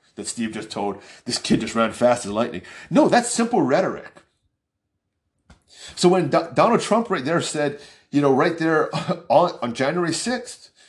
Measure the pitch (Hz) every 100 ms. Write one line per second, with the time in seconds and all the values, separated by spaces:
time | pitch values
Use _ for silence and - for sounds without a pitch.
0 | _ - 104 120 110 107 95 107 101 98
1 | - - - - - - 117 117 113 -
2 | 123 120 98 107 120 143 - - - 190
3 | 254 233 233 - 233 226 131 180 165 -
4 | - - _ _ _ _ _ _ _ _
5 | _ _ _ _ _ - _ - - -
6 | 175 185 147 160 - 127 202 226 - 220
7 | 226 175 131 170 - 156 147 143 - -
8 | - 143 143 135 170 165 165 156 - 160
9 | - - - 135 175 - 120 117 135 175
10 | 165 - 233 254 - - - _